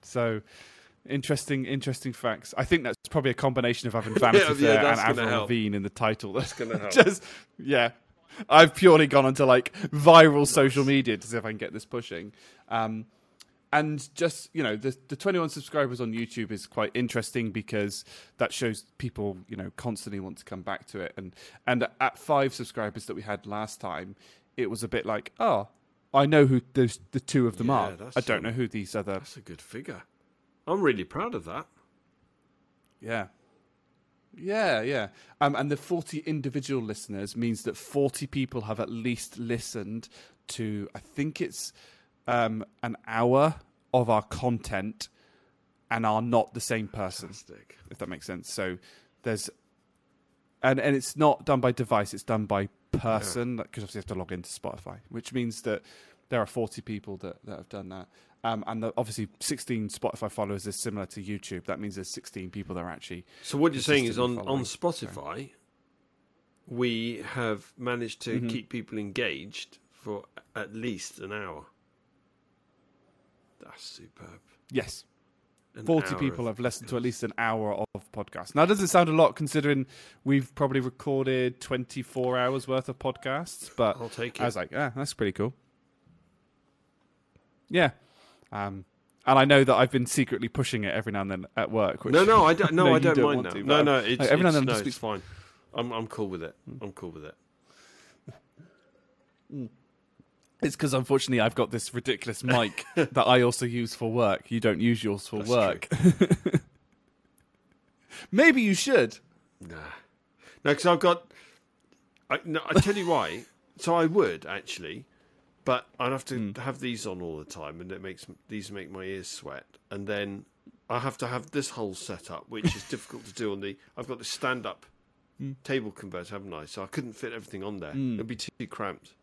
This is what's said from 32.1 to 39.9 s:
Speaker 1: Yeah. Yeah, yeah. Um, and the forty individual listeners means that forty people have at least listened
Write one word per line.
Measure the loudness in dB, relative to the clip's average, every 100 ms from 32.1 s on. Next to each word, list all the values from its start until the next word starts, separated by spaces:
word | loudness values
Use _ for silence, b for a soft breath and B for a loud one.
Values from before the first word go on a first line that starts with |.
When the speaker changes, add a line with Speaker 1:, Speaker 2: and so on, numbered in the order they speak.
| _ _ _ _ _ _ _ _ _
Speaker 1:
Yeah. | -8 -6 -6 _ _ _ _ _ _ _ _ _ _ -14
Yeah, | -6 0 2 0
yeah. | 0 -2 -4 b b b
Um, | 0 0
and | -2
the | -4
forty | -4 -6 -4 -10
individual | -6 -6 -4 -6 -4 -4
listeners | -4 -10 -10 -10 -8 -4
means | -2 -2
that | -6 -8
forty | -4 0 0 0 -6
people | -4 -4 -6
have | -6 -6
at | -6
least | -4 -4 -6 -8 -10
listened | -6 -6 -6 -10 -8